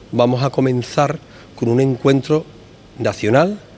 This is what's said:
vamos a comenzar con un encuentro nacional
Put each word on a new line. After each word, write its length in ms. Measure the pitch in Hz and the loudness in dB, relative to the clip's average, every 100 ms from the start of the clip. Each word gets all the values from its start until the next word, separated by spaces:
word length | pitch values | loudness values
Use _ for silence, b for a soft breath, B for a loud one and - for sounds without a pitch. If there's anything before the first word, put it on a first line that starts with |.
| B | B
vamos 300 | 117 120 127 | 0 2 2
a 60 | 131 | -2
comenzar 680 | - 131 123 120 - 143 156 - B B - | -2 -2 -2 -4 -2 -2 -2 -12 B B -6
con 120 | 117 | -2
un 100 | 120 | 2
encuentro 680 | 135 123 139 135 127 151 165 - - - - - | 0 0 2 2 2 -2 -4 -20 -20 -20 -20 -6
nacional 600 | 110 101 104 123 175 208 - | -6 -2 0 2 2 -2 -12